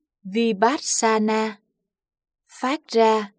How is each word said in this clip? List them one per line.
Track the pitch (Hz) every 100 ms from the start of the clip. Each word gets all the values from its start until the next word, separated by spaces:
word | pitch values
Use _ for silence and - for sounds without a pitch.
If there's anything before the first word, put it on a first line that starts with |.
| _ _
Vipassana, | 190 190 185 185 220 311 - - 226 220 214 220 220 208 _ _ _ _ _ _ _ _ _ -
phát | 254 311 -
ra: | 226 220 220 202